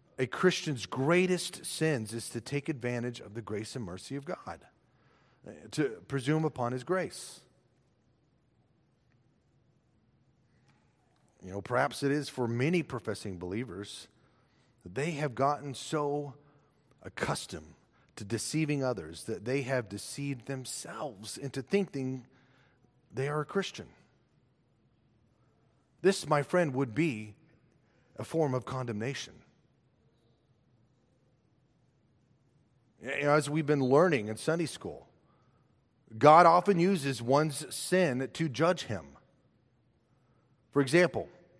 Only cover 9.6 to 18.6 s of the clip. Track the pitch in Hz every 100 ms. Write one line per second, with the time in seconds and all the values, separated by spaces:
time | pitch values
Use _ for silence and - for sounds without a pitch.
9.6 | _ _ _ _ _ _ _ _ _ _
10.6 | _ _ _ _ _ _ _ _ 92 98
11.6 | - 123 139 - 139 147 139 - 117 120
12.6 | 143 180 - 127 - 101 104 90 90 104
13.6 | 123 90 101 - - _ _ _ _ _
14.6 | _ _ 90 101 160 147 151 113 139 147
15.6 | 143 127 - 156 147 147 143 - - _
16.6 | _ _ _ _ 95 - - - - 80
17.6 | 78 - _ _ _ - 101 110 - 156